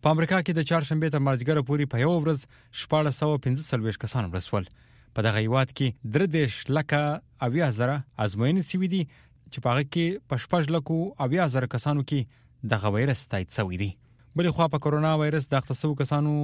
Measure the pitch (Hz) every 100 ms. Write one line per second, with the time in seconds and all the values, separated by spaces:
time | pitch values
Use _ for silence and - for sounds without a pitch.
0 | 151 160 165 185 170 165 151 165 147 156
1 | 160 143 139 131 123 151 127 147 143 117
2 | 135 175 151 151 - - - - - 156
3 | 151 135 151 147 127 127 156 123 110 104
4 | 110 127 95 90 - 104 92 - - -
5 | - - 110 107 110 127 131 - 135 107
6 | 117 120 190 160 135 - - 143 147 147
7 | 147 151 - _ 123 135 160 107 120 143
8 | 131 - 107 98 123 180 180 185 185 190
9 | 156 - - - - - 123 123 143 -
10 | 165 190 - 131 - 175 147 165 139 160
11 | 180 - 131 156 170 127 127 123 147 147
12 | 135 147 113 _ _ _ 110 110 104 101
13 | 131 131 - 101 92 - 101 90 101 -
14 | _ _ - 151 175 156 165 147 151 151
15 | 156 156 151 151 139 135 - 123 156 143
16 | 139 147 151 147